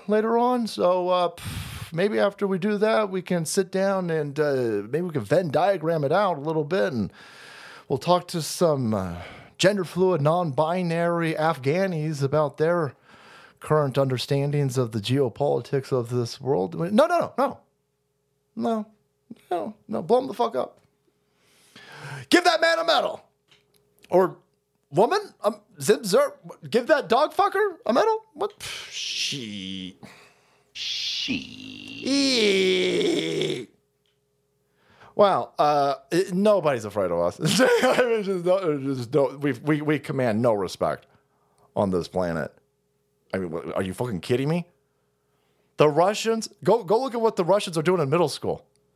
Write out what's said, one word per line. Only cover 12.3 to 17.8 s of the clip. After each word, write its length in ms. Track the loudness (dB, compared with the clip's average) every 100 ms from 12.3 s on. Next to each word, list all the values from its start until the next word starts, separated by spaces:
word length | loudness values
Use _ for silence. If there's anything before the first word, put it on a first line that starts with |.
| 0 0 0
their 360 | 0 2 -2 -6 _ -20 -20 -20 -20 -12
current 360 | 0 2 2 2
understandings 800 | 0 0 -2 -2 0 0 0 0
of 140 | -2
the 80 | -2
geopolitics 920 | 0 2 0 0 0 0 -2 -4 0
of 160 | -2 0
this 320 | -2 -4 -6
world. 340 | -2 0 -2 -4
No, 100 | 0
no, 180 | 2 4
no, 260 | 2 -2 -2
no. 220 | -2 -2 _ _